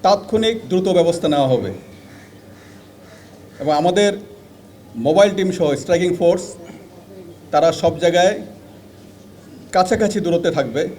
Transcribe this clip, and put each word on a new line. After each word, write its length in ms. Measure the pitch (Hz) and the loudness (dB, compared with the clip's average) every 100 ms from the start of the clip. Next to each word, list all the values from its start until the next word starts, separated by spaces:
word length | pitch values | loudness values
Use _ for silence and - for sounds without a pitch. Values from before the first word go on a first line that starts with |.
তাৎক্ষণিক 540 | 190 202 196 220 226 226 - | 2 2 0 -2 0 -4 -2
দ্রুত 200 | 185 190 | -2 2
ব্যবস্থা 380 | 175 170 165 165 | 2 2 0 0
নেওয়া 200 | 147 135 | 0 2
হবে। 240 | 127 98 - - - - - - - - - - - - - - - - - - - | 0 -2 -10 -16 -20 -20 -20 -20 -20 -20 -20 -20 -20 -20 -20 -20 -20 -20 -20 -20 -8
এবং 140 | 147 | -2
আমাদের 380 | 151 170 185 202 202 - - - - - - - 117 | 0 2 2 0 0 -14 -20 -20 -20 -20 -20 -16 -4
মোবাইল 360 | 127 165 202 190 | 2 4 4 2
টিম 140 | 185 | -2
সহ 160 | - 156 135 | 0 -2 -2
স্ট্রাইকিং 360 | - 175 180 - | -2 0 0 2
ফোর্স, 280 | 170 185 - - - - - - - - - - - | 2 0 -4 -16 -20 -20 -20 -20 -20 -20 -20 -20 -2
তারা 180 | 147 165 | 2 2
সব 220 | 160 170 156 | 2 -2 0
জায়গায় 340 | 175 175 185 214 - - - - - - - - - - - - - | 0 2 2 0 -10 -20 -20 -20 -20 -20 -20 -20 -20 -20 -20 -20 -4
কাছাকাছি 460 | 185 185 240 208 202 | -2 0 0 0 -2
দূরত্বে 320 | 170 170 175 | 0 0 0
থাকবে 300 | 165 123 123 180 | -2 -4 -4 -6